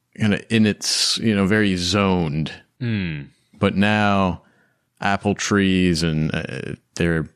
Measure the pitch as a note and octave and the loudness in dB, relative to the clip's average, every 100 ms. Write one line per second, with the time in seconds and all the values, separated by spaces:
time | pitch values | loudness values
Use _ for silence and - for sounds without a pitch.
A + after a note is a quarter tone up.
0 | _ - A2 G2 - A2+ G#2+ G2 - - | _ -4 0 0 0 2 2 0 -2 -2
1 | - - A2+ G#2 F#2+ A2 G#2 F2+ F2 G2+ | -2 -2 0 2 2 2 2 0 0 2
2 | G2 F#2 E2 D2 D2+ - _ - A#2+ G#2+ | 2 2 0 -2 -6 -8 _ -10 -6 -4
3 | F2+ D2+ C#2+ _ _ - G2+ F2+ G#2 G#2+ | -4 -8 -12 _ _ -4 -2 2 2 2
4 | G#2 G2 F#2+ E2 _ _ _ _ _ - | 2 2 0 -2 _ _ _ _ _ -6
5 | G2+ G2 G#2 F#2+ - G#2 F#2+ F#2 F2+ E2 | -2 0 0 -2 0 2 4 4 2 2
6 | E2 D#2 D#2 - - - - - _ - | 0 0 -2 -4 -6 -10 -10 -12 _ -4
7 | E2+ E2 D#2 | -2 -2 -4